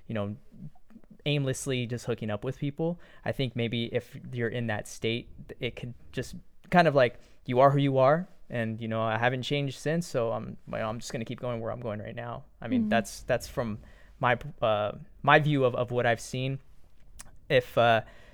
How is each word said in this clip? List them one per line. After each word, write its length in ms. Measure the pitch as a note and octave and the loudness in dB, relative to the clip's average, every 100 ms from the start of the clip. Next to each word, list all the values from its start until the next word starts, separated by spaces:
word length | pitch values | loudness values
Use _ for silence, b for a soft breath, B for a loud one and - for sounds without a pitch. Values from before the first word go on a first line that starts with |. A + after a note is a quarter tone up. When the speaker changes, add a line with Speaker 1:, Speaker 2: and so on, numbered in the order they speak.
| - | -8
Speaker 1:
you 80 | A2 | -4
know, 200 | G2+ G#2+ - - - - - - - - D3 | -4 -6 -14 -16 -16 -16 -20 -20 -20 -8 -2
aimlessly 600 | D3 C3+ B2+ C#3 B2+ A#2 | 0 0 -2 -2 -2 -2
just 200 | A#2+ - | -4 -4
hooking 240 | A2+ G#2+ | -4 -4
up 140 | G#2 | -4
with 140 | C3 - | -4 -4
people. 420 | C#3+ C#3 E3 F3 B B - | -6 -2 -4 -4 B B -6
I 60 | |
think 220 | A2+ C3 A#2+ | -2 -2 -2
maybe 300 | A#2 A#2 A#2 | -2 -2 -2
if 240 | A#2 - - - | -4 -4 -12 -10
you're 160 | B2+ A#2 | -4 -2
in 180 | B2 A#2 | -2 -2
that 200 | G#2 - | -4 -6
state, 420 | - A2+ A#2 - - - | -4 -2 -2 -6 -16 -16
th-, 80 | - | -8
it 160 | B2 - | -6 -6
could 180 | B2 A#2+ - | -10 -12 -10
just 240 | - B2 - - - - | -8 -8 -10 -16 -20 2
kind 160 | F3 E3 | 6 6
of, 80 | C#3 | 6
like, 240 | A#2+ - b b - | 4 2 b b 0
you 140 | B2 | 6
are 100 | C#3 | 8
who 80 | C#3+ | 8
you 180 | C#3 C3+ | 4 6
are. 300 | C3 D#3+ F3+ - - | 6 4 0 -12 -8
And, 300 | B2 A2+ A2 | -4 -4 -4
you 80 | A#2 | -4
know, 140 | A2 | 0
I 160 | A2+ A2 | 0 2
haven't 240 | A#2+ C3 | 2 0
changed 360 | A#2+ C#3+ C#3 - | -2 -2 -2 -4
since, 300 | D3 E3 F3 | -2 -2 -2
so 240 | C3+ A#2 | -2 0
I'm, 240 | A2+ A#2+ - - | -2 -6 -12 -10
well, 220 | A2+ A2 | -6 -4
I'm 100 | A#2 | -6
just 120 | A2 | -8
gonna 140 | C3 A2+ | -8 -6
keep 160 | A#2+ | -6
going 180 | B2 A#2 | -6 -6
where 100 | A2+ | -6
I'm 100 | A#2 | -6
going 180 | B2 G#2+ | -6 -8
right 160 | A2+ A#2 | -8 -10
now. 300 | A#2+ B2+ - - | -10 -10 -14 -12
I 80 | A2+ | -2
mean, 120 | B2+ | 0
Speaker 2:
Mm-hmm. 60 | - | 2
Speaker 1:
that's, 340 | A#2 G#2 - | 2 0 -8
that's 220 | - A#2+ - | -4 -2 -2
from 320 | - A#2 G#2 B B B - | -4 -4 -6 B B B -2
my, 160 | B2 A#2+ D3 - | 0 2 -2 -2
uh, 320 | A#2 G#2 G#2 - - - | 0 2 0 -4 -12 -4
my 180 | - D3+ | 6 6
view 260 | D3 C#3+ B2+ | 6 4 2
of, 100 | A#2 | 2
of 160 | A#2+ | -2
what 140 | B2 A#2+ | 2 2
I've 160 | A2+ | 2
seen. 380 | - B2+ C3 C3+ - - - - - - - - - | -2 -6 -4 -6 -10 -20 -20 -20 -20 -18 -18 -18 2
If, 280 | C3 - - | 2 4 4
uh, 240 | A#2 A2+ - B B | 6 4 2 B B